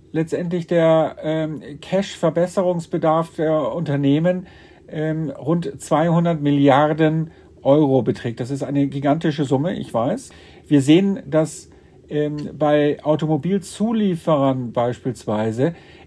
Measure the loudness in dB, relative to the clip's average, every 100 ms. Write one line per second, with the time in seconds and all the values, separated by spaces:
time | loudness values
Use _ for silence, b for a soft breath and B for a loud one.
0 | -8 -4 -4 -4 -4 -6 0 2 4 4
1 | 2 -4 -4 -4 -4 -8 -12 -16 -4 -2
2 | -2 -2 -2 0 0 0 0 -2 -4 -2
3 | 2 2 0 -2 0 0 -2 -4 -2 0
4 | 2 2 2 -2 -6 B B B -12 -6
5 | -4 -4 -6 -6 -2 -2 -2 -10 -2 0
6 | 2 2 0 0 2 4 6 6 4 2
7 | 2 0 -4 B B -2 2 4 4 2
8 | 0 -2 -6 -8 -8 -8 -4 -2 -2 0
9 | 0 0 0 -2 0 0 0 -4 -4 -2
10 | -2 -2 -8 B B B 2 4 6 6
11 | 4 -2 -2 -2 -2 -6 -20 b b b
12 | -8 -4 -2 -4 -8 -2 2 2 2 0
13 | -2 0 0 -2 0 -2 -4 -4 -2 0
14 | 0 0 0 2 2 0 -4 -2 -2 -2
15 | -6 -6 -4 -2 -2 0 -2 -4 B B